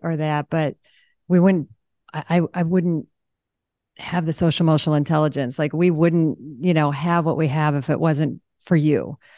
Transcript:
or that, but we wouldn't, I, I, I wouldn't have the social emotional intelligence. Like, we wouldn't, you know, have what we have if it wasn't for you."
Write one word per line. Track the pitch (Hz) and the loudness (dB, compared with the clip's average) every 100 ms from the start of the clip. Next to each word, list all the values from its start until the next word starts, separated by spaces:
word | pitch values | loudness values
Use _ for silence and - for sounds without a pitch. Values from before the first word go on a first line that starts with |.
or | 165 156 | -6 -4
that, | 156 147 143 | -2 -4 -2
but | 160 147 - _ _ _ _ - | -2 -4 -6 _ _ _ _ 0
we | 180 | 4
wouldn't, | 185 180 - - _ _ _ | 4 2 -4 -14 _ _ _
I, | 156 - | -12 -2
I, | 175 165 | 0 0
I | 180 | -2
wouldn't | 165 185 175 160 - _ _ _ _ _ _ _ _ - | 0 0 0 -2 -6 _ _ _ _ _ _ _ _ -18
have | - 175 160 | -6 -4 -4
the | |
social | 160 170 147 165 | 0 0 2 2
emotional | 156 160 151 | 2 2 0
intelligence. | 143 156 151 147 123 135 | 0 0 0 -2 -6 -4
Like, | 151 | -4
we | 156 180 | 0 0
wouldn't, | 156 170 170 160 - 143 123 | 2 2 2 0 -2 -12 -4
you | 180 | 0
know, | 160 147 | 2 2
have | 139 170 170 160 | -2 -2 0 0
what | 151 | 0
we | 156 | -2
have | 156 151 143 | 0 0 -2
if | 131 | -2
it | 147 | 0
wasn't | 165 143 147 - _ _ - | 0 0 -2 -6 _ _ 0
for | 165 | 2
you." | 151 127 - 151 _ | 2 0 -2 -12 _